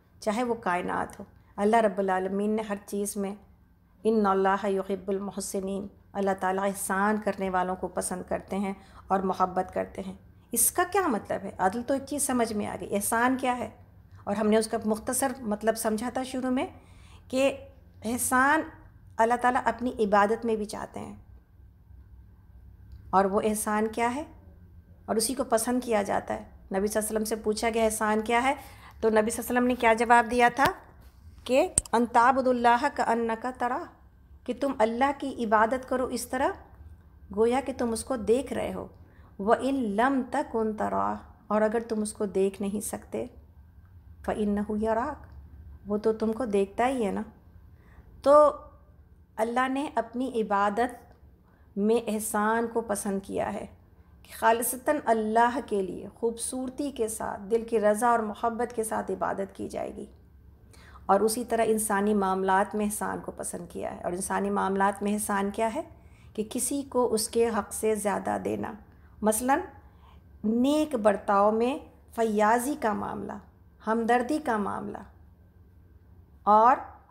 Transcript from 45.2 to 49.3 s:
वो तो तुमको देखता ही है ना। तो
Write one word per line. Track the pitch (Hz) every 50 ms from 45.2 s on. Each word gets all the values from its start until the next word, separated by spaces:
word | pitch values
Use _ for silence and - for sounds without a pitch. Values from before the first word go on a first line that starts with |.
| - - - - - - - - - - - - -
वो | 196 208 208
तो | 214 220 214
तुमको | 220 220 220 220 220 262
देखता | 220 202 202 196 196 - - 233
ही | 262 269 254 220
है | 196 185
ना। | 208 220 - - - - - - - - - - - - - - - - - - - -
तो | 277 285 302 302 285 - - - - - - - _ - - - _ - _ - _